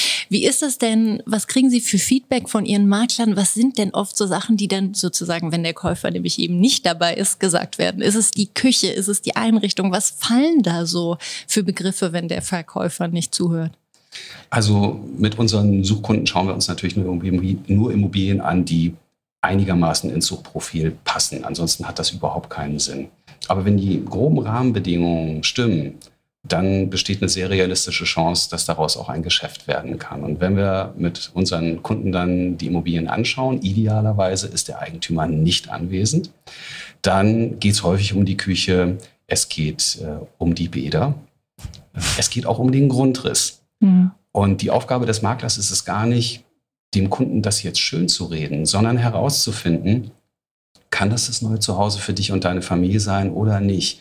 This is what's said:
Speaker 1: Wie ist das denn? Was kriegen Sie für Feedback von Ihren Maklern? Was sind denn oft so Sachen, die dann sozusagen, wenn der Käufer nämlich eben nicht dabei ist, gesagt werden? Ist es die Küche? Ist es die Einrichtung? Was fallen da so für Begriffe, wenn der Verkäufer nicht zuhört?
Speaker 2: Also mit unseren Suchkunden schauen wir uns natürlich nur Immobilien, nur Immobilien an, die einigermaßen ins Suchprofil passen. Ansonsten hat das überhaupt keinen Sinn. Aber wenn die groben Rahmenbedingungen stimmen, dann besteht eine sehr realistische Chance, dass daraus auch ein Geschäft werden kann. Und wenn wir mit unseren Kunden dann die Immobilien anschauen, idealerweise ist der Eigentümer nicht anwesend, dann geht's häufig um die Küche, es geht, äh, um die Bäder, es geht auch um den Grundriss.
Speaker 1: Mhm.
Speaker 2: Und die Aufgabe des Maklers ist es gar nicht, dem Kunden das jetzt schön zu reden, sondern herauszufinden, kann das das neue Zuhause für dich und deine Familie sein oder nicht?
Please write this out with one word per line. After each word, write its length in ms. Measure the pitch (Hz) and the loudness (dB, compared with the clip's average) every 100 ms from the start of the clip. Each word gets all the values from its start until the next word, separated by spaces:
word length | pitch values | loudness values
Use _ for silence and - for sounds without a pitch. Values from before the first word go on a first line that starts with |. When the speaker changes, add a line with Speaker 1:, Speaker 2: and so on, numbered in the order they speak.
| - - - | -2 -2 -2
Speaker 1:
Wie 180 | - - | 2 2
ist 160 | - | 2
das 160 | 294 - | -2 0
denn? 420 | 226 220 220 208 - | 0 2 2 0 -2
Was 220 | 220 - | -4 0
kriegen 200 | 262 262 | 4 4
Sie 120 | 240 | 4
für 180 | - 190 | 2 0
Feedback 500 | - 254 - 254 - | 2 0 2 -4 0
von 160 | 220 | -2
Ihren 220 | - 202 202 | 0 4 4
Maklern? 480 | 202 240 - 226 | 4 2 2 0
Was 200 | 196 196 | 2 0
sind 220 | 214 262 240 | 2 0 2
denn 160 | 196 | -2
oft 240 | - 202 - | 0 -4 -2
so 120 | 202 | -2
Sachen, 280 | 160 - 214 | -2 0 0
die 120 | 202 | 2
dann 260 | 196 196 | 0 -2
sozusagen, 560 | 196 180 - 175 170 170 | -2 -2 -2 -4 -2 -2
wenn 140 | 170 | -2
der 100 | 165 | -2
Käufer 380 | 165 165 170 - | -2 -4 -2 -2
nämlich 260 | 175 175 - | -2 -4 -2
eben 220 | 170 175 | 0 4
nicht 260 | 233 - 180 | 4 4 0
dabei 280 | 165 170 | 2 0
ist, 260 | - 196 - | 0 -2 0
gesagt 380 | 190 - - - | 0 0 -2 -2
werden? 240 | 90 - | -2 0
Ist 120 | - | 2
es 160 | 214 - | 2 2
die 160 | - 196 | 0 -4
Küche? 400 | - 262 247 190 | 2 2 2 0
Ist 220 | - 196 | -2 -2
es 120 | 202 | -2
die 140 | - | -2
Einrichtung? 560 | - 226 220 202 - 190 | 0 4 4 2 0 0
Was 200 | 180 - | 0 -2
fallen 520 | - - 240 302 330 | -4 0 4 4 4
da 240 | 180 170 170 | 4 2 0
so 320 | 175 170 170 - - - | -2 -2 -2 -6 -12 -2
für 160 | 214 | 0
Begriffe, 480 | 190 - 190 190 180 | 0 -2 -2 0 -2
wenn 160 | 170 165 | -2 -4
der 140 | - | -4
Verkäufer 680 | - 175 160 - 175 - 175 | -4 -6 -6 -4 -4 -2 -2
nicht 260 | 170 - | -2 -2
zuhört? 380 | - 175 165 160 - _ _ _ - - - - | -2 0 0 -2 -8 _ _ _ -18 -18 -20 -4
Speaker 2:
Also 560 | 117 107 101 101 - - - | 0 4 4 2 -2 -8 0
mit 220 | 104 104 | 0 2
unseren 420 | 113 107 104 98 | 2 4 4 4
Suchkunden 460 | 95 107 - 107 82 | 2 0 0 0 0
schauen 180 | 87 95 | 0 0
wir 80 | |
uns 140 | 90 - | 0 -2
natürlich 280 | 85 90 101 | -2 -2 -2
nur 100 | 90 | -2
Immobilien, 580 | 87 95 90 92 - - | -2 0 0 0 -2 2
nur 260 | 101 120 | 2 4
Immobilien 480 | 104 98 98 98 98 | 4 2 2 2 2
an, 240 | 73 90 | 2 2
die 300 | 85 82 85 - _ _ _ - | 2 2 2 -2 _ _ _ -4
einigermaßen 680 | - 98 98 87 82 78 85 | 0 2 2 4 2 0 -2
ins 180 | 82 - | -2 -2
Suchprofil 720 | - - 78 - 80 78 - | -4 -10 -12 -8 -2 -2 -2
passen. 400 | - - - 73 | -6 -2 -2 -4
Ansonsten 440 | - - 82 - 78 | -8 -4 -2 -2 -4
hat 100 | - | -4
das 140 | 82 | -4
überhaupt 360 | - - 85 - | -2 -4 -4 -8
keinen 300 | - 73 73 | -8 -6 -4
Sinn. 300 | - 69 - _ - - - | -4 -6 -10 _ -20 -16 -4
Aber 160 | 95 | 0
wenn 140 | 95 104 | 2 2
die 260 | 98 87 | 2 0
groben 340 | - 95 143 156 | -2 0 2 2
Rahmenbedingungen 1040 | 107 117 127 104 87 87 85 82 80 78 | 0 0 2 0 0 0 2 0 -2 -4
stimmen, 520 | - - 117 82 71 - - _ _ _ - | -4 0 0 0 -2 -8 -20 _ _ _ -4
dann 440 | 87 95 98 98 | 0 2 2 0
besteht 320 | 95 - 98 | -2 -2 0
eine 80 | 95 | 0
sehr 180 | 95 92 | -2 0
realistische 560 | 95 92 92 - 87 | 2 2 0 -2 -4
Chance, 460 | 87 - 82 85 - | -2 0 0 0 -2
dass 160 | 85 - | -4 -4
daraus 320 | 78 78 - | -2 0 -2
auch 100 | - | -6
ein 140 | 73 | -6
Geschäft 440 | 82 - - - - | -2 -2 -2 -12 -4
werden 320 | 69 - - | -4 -4 -10
kann. 240 | - 73 | -10 -8
Und 180 | 73 78 | -6 -2
wenn 160 | 90 98 | 0 2
wir 380 | 98 95 95 - | 2 0 -4 -4
mit 340 | 87 - - | -4 -4 -8
unseren 500 | 90 92 85 82 82 | -2 -2 0 -2 -4
Kunden 300 | - 107 98 | -4 -4 -2
dann 460 | 90 87 90 90 85 | 0 0 0 0 -2
die 80 | 85 | -2
Immobilien 420 | 85 82 82 82 | -2 0 -2 -2
anschauen, 540 | - 120 - 131 127 | -2 -2 -2 -2 -2
idealerweise 840 | 95 101 107 107 107 104 92 95 101 | 0 0 2 2 2 2 2 0 -4
ist 220 | - - | -6 -8
der 120 | - | -8
Eigentümer 460 | 76 - - 82 82 | -10 -10 -4 -2 0
nicht 440 | 78 82 - - | 2 2 0 -4
anwesend, 600 | - 87 92 110 156 - _ - - - - - - | -8 -4 -2 0 0 -2 _ -20 -20 -16 -16 -16 -4
dann 580 | - 95 104 113 117 - | 0 2 4 2 0 0
geht's 220 | 104 101 | 0 2
häufig 300 | 87 98 101 | 2 2 2
um 140 | 98 95 | 2 2
die 100 | 95 | 0
Küche, 600 | - 90 - 90 90 92 - _ - | -2 -2 2 2 2 -2 -10 _ -4
es 220 | - - | -4 -2
geht, 500 | - 78 78 - - | -2 -4 -2 -4 -4
äh, 200 | 80 76 76 - | -8 -10 -14 -4
um 180 | 82 | -2
die 140 | 82 85 | 0 -2
Bäder, 460 | - 69 78 131 143 - _ _ _ - - - 98 90 - | -4 -2 0 0 -2 -8 _ _ _ -18 -18 -16 -6 -4 -2
es 100 | - | -2
geht 160 | 123 | -2
auch 140 | - - | -2 2
um 140 | 127 | 2
den 180 | 135 139 | 4 4
Grundriss. 720 | 127 131 127 - 98 - - _ - | 4 2 2 0 -2 -2 -6 _ 2
Speaker 1:
Mhm. 300 | 196 185 185 - _ | 6 8 6 2 _
Speaker 2:
Und 280 | 104 98 98 | 2 4 2
die 100 | - | 2
Aufgabe 360 | 131 - 127 110 | 0 2 0 0
des 160 | 107 | 0
Maklers 340 | 107 123 117 110 | 0 -2 -2 -2
ist 140 | 101 | -2
es 160 | 95 - | -2 -2
gar 180 | 98 | 0
nicht, 400 | 113 120 117 - _ _ _ _ _ | 2 2 0 -4 _ _ _ _ _
dem 140 | 101 95 | 0 0
Kunden 320 | - 127 107 | 0 0 0
das 220 | 104 - | 0 -2
jetzt 180 | 90 - | -2 -2
schön 280 | - 82 87 | -2 0 -2
zu 180 | - 87 | -2 -6
reden, 400 | 80 73 71 80 | -6 -4 -4 -2
sondern 320 | 95 113 120 | 0 2 2
herauszufinden, 1120 | 117 95 131 143 - 104 87 80 95 120 107 - _ _ _ _ _ _ - | 0 0 -2 -2 -2 -4 0 0 2 0 -2 -16 _ _ _ _ _ _ -6
kann 160 | - 101 | -2 0
das 200 | 117 - | 0 -2
das 120 | 117 | -4
neue 200 | 113 110 | -2 -2
Zuhause 400 | 110 95 104 101 | -2 0 0 -2
für 120 | - | -4
dich 200 | 92 95 | -4 0
und 120 | 95 | 0
deine 180 | 90 92 | 0 -2
Familie 360 | - 90 90 104 | 0 0 2 2
sein 320 | 101 98 98 | 2 0 0
oder 300 | - 107 101 | 0 0 2
nicht? 400 | 101 92 - - | 2 0 -2 -6